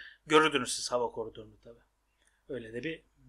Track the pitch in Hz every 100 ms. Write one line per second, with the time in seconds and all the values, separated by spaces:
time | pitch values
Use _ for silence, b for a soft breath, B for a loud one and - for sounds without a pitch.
0 | B B - 156 156 143 120 - - 123
1 | 117 - 110 113 107 110 120 117 _ _
2 | _ _ _ _ - 131 113 117 147 160
3 | _ _